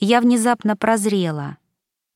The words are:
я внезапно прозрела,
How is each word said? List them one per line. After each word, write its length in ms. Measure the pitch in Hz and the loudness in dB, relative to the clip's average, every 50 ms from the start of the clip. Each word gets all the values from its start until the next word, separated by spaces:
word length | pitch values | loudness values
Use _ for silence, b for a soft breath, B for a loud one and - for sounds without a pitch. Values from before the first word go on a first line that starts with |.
я 200 | 208 196 240 240 | -2 0 2 2
внезапно 560 | 240 240 247 233 220 247 240 - - 208 214 | 4 2 2 2 2 0 -2 -2 -2 -4 -4
прозрела, 840 | - - 220 226 220 202 214 202 196 180 165 151 147 143 143 147 - _ _ _ _ _ _ _ _ _ _ _ | -2 0 0 0 0 0 -2 -2 0 -2 -2 -4 -6 -8 -10 -12 -16 _ _ _ _ _ _ _ _ _ _ _